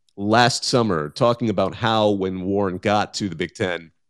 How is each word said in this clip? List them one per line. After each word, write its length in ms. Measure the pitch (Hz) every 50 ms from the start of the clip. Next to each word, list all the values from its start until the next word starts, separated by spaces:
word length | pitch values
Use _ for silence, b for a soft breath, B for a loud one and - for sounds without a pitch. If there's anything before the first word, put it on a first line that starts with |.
| _ _ _
last 480 | - 101 104 110 120 123 - - - -
summer 460 | - - 127 117 110 90 80 76 76
talking 400 | - - 131 120 117 - 127 110
about 240 | 101 92 95 95 -
how 380 | 110 123 110 113 110 107 104
when 340 | 104 98 95 95 92 92 90
Warren 320 | 95 101 101 101 95 87 90
got 380 | - 107 101 107 98 - -
to 120 | - 110 98
the 80 | 82
Big 200 | 80 90 82 -
Ten, 360 | - 110 92 87 85 82 80 _ _ _ _